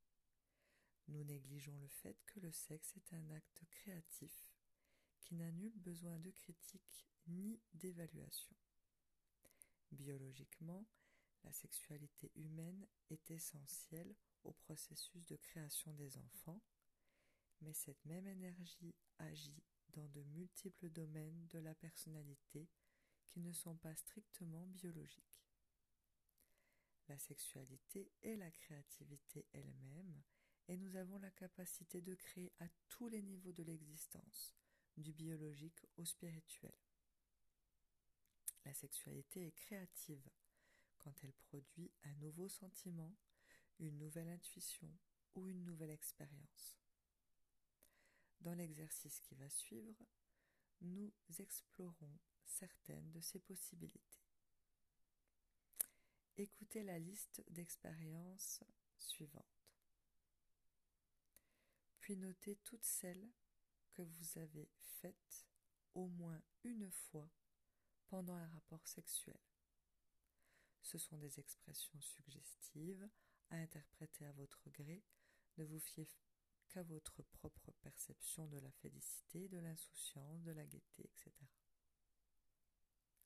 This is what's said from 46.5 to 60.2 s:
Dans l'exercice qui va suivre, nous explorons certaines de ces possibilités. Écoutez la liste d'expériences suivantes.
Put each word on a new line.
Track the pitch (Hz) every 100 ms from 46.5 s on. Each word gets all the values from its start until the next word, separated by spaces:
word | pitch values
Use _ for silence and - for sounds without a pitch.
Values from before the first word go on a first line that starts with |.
| - - - - - _ _ - - - - _ _ - - - - - -
Dans | 170
l'exercice | 175 170 151 156 - 147 -
qui | - 135
va | 139
suivre, | - - 226 220 214 - _ _ _ - - _ -
nous | 175 185 208 - - 165
explorons | 196 - - - 180 170 151 151 - -
certaines | - - 180 - - 151 156
de | 165
ces | - 185
possibilités. | - 185 - 175 160 - - - - - - - _ _ - - - _ _ _ _ - _ - - - - _ _ -
Écoutez | 202 - 214 220
la | 202 170
liste | 170 208 - - -
d'expériences | 170 170 - 170 160 160 165 180 190 - - - - _ -
suivantes. | - - - - - - - - - _ _ -